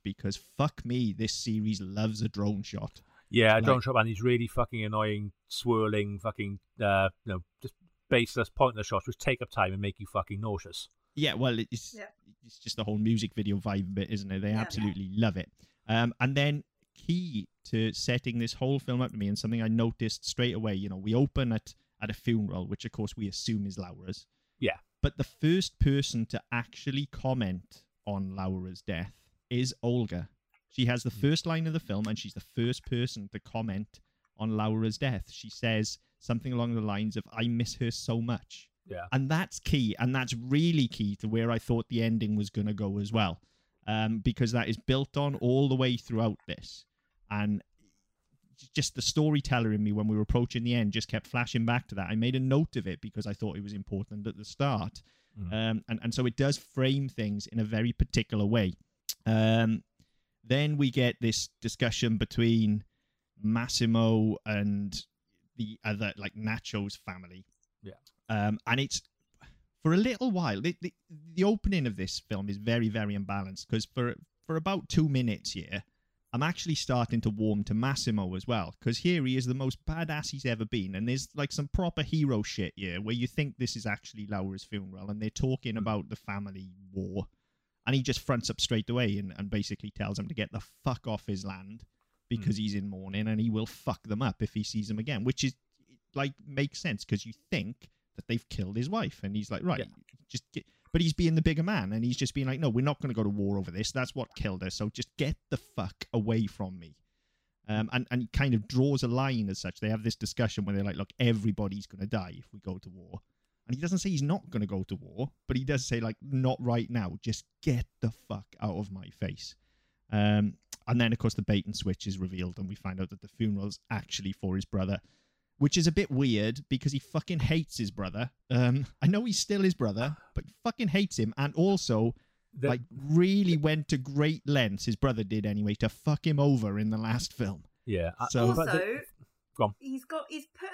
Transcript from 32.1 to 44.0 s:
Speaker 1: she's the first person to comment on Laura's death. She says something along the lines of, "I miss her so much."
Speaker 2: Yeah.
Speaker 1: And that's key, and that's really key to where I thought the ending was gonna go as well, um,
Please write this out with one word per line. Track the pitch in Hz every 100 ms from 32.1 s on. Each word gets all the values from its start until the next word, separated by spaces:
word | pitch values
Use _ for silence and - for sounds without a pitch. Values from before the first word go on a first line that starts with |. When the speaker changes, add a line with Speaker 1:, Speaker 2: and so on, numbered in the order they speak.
| 107
Speaker 1:
she's | 101 -
the |
first | - - 117 127 -
person | 120 123 - 98
to | 104
comment | - 113 113 95 107 - _ _ _ _
on | 110 107
Laura's | 110 110 113 110
death. | 139 101 -
She | - 110
says | - 117 110 107 - _ _
something | - 117 131
along | 123 120 117
the |
lines | 107 101 107 107
of, | -
"I | 113 120
miss | 117 113 -
her | 120
so | - - 117
much." | 117 117 - - - _ _
Speaker 2:
Yeah. | 90 87
Speaker 1:
And | 135 135
that's | 160 185 -
key, | - 147 113 -
and | 123 131
that's | 123 117
really | 127 143 170 160 123
key | - 104 101
to | 110
where | 110 117
I | 113
thought | - 117 -
the | 117
ending | 113 113 104 107
was | 101
gonna | - 104 104
go | 101 101
as | 101
well, | 113 95 80 _ _ _ _ -
um, | 110